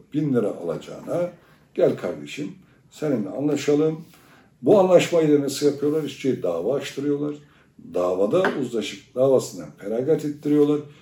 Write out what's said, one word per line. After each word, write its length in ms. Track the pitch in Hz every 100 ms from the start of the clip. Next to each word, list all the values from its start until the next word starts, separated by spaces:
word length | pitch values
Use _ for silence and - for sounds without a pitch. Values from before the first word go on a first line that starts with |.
| -
bin 200 | 151 151
lira 140 | 123 101
alacağına 840 | - 87 78 - 87 - 165 175 - _ _ _
gel 240 | - 160 -
kardeşim, 540 | 90 73 71 - - - _ _ _
seninle 380 | - 151 123 95
anlaşalım." 760 | - 147 143 - 147 160 160 - - _ - _ _
Bu 180 | - 202
anlaşmayı 580 | 185 175 - 170 156 147
da 40 |
nasıl 240 | 139 - 147
yapıyorlar? 380 | - 147 156
İşçiye 400 | 143 - 131 -
dava 320 | 90 85 95 139
açtırıyorlar. 600 | - - 143 143 147 147 - _ _ - -
Davada 580 | 87 90 92 104 165 135 139
uzlaşıp 540 | 123 117 98 98 - 123
davasından 540 | 135 131 - 90 78 -
feragat 480 | 95 113 131 151 151
ettiriyorlar. 540 | 147 147 147 147 147 - -